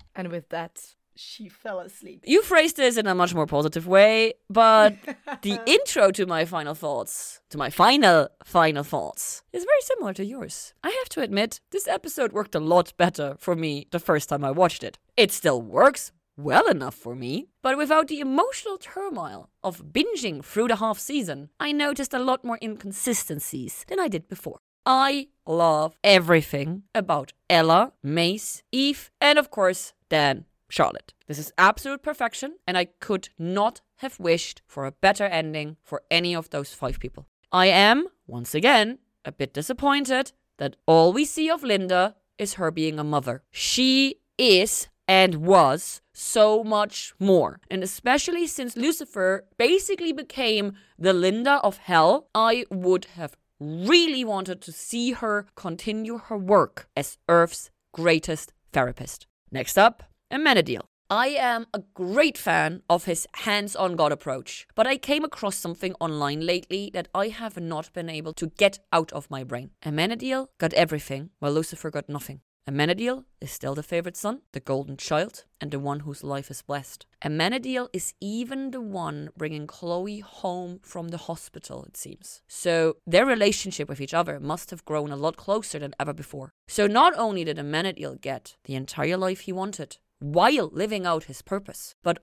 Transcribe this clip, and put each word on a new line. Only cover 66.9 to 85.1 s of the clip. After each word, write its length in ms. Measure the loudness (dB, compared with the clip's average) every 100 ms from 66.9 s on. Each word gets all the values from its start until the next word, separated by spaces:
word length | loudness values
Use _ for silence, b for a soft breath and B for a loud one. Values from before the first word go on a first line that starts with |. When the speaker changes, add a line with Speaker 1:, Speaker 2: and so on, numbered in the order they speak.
Speaker 2:
that 120 | -10 -6
I 140 | -4 -4
have 320 | -6 -12 -10
not 320 | -8 -8 -10
been 160 | -12 -10
able 240 | -10 -12
to 160 | -8 -10
get 320 | 2 2 2 _
out 200 | 0 0
of 180 | -8 -10
my 140 | -12
brain. 260 | -8 -10 -12 _
Amenadiel 640 | -6 -2 -2 -2 -4 -4 -6 _
got 140 | 0
everything, 580 | 2 2 0 -8 -12 -12 _
while 140 | -2
Lucifer 380 | -2 -4 -8 -10
got 180 | -10 -10
nothing. 320 | -12 -12 -18 _ _ -8
Amenadiel 540 | -2 0 0 -2 -6 -12 _
is 120 | -18
still 240 | -10 -8 -8
the 80 |
favorite 320 | -6 -6 -6 -8
son, 240 | -8 -8 _
the 80 | -14
golden 380 | -6 -6 -6 -12
child, 480 | -4 -2 -2 -8 _ _
and 100 | -10
the 80 | -8
one 220 | -6 -8
whose 240 | -10 -12
life 260 | -10 -10 -10
is 120 | -16
blessed. 440 | -10 -10 -10 -20 _ _
Amenadiel 640 | -8 -2 -2 -2 -6 -6 -6
is 220 | -10 -10 -10
even 520 | -10 -8 -8 -10 -10
the 80 | -10
one 500 | -10 -8 -8 -10 -14 -10
bringing 320 | -10 -8 -12
Chloe 500 | -12 -8 -6 -6 -12
home 640 | -16 -10 -8 -8 -10 -14
from 280 | _ -14 -12
the 80 | -12
hospital, 640 | -10 -12 -14 -20 -16 -16
it 120 | -16 -18
seems. 460 | -18 -18 -20 -20 _
So 480 | -6 -2 2 0 -2 2
their 180 | 2
relationship 640 | 4 2 2 0 -6 -10 -10
with 120 | -10
each 140 | -4
other 260 | -2 -2 -6
must 300 | -8 -8 -10
have 140 | -18
grown 280 | -6 -6 -6